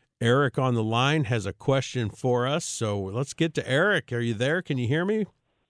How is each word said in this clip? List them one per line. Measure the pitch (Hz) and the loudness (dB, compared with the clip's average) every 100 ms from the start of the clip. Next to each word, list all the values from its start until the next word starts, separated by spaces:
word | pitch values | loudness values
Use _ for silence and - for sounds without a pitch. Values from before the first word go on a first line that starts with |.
| _ - | _ -2
Eric | 117 131 139 - | 2 4 2 2
on | 131 | 0
the | 120 | 0
line, | 110 117 131 156 120 | 0 2 2 2 0
has | 120 95 | -2 -2
a | |
question | - - 135 - - 107 | -4 0 0 0 -4 -4
for | - 127 123 123 | -2 0 2 2
us. | 156 - | -2 -4
So | - 110 101 | -4 -2 -2
let's | 95 110 143 - | -4 -4 -4 -2
get | 165 | -2
to | 151 - | -2 0
Eric. | 135 196 185 - | 2 2 0 -2
Are | 120 | -4
you | 117 | -2
there? | 107 127 175 | 0 0 -2
Can | - 135 | -2 -2
you | 117 | 0
hear | 151 185 | 0 0
me? | 220 202 _ _ _ _ | 0 -2 _ _ _ _